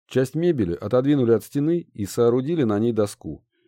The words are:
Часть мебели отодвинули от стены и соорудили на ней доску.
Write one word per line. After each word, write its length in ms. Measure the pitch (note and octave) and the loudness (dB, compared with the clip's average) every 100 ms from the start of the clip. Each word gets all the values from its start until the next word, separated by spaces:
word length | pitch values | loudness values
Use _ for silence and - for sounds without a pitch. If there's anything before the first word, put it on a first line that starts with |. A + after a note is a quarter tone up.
| _ | _
Часть 260 | B2 C3+ | -2 -2
мебели 400 | D#3 F3 D3 F2+ | 0 0 0 0
отодвинули 600 | E2+ G#2 B2 C3+ D3 A#2 | -2 0 0 2 2 4
от 100 | A2 | 2
стены 440 | - D3 D3+ F3 - | 0 -2 0 -2 -4
и 140 | - G2 | -8 -6
соорудили 560 | - A#2 A#2+ C3 E3+ | 0 2 2 0 0
на 160 | A#2 G2+ | 0 0
ней 120 | A#2+ | 0
доску. 540 | A2 G#2 - - - _ _ | 0 -2 -4 -14 -16 _ _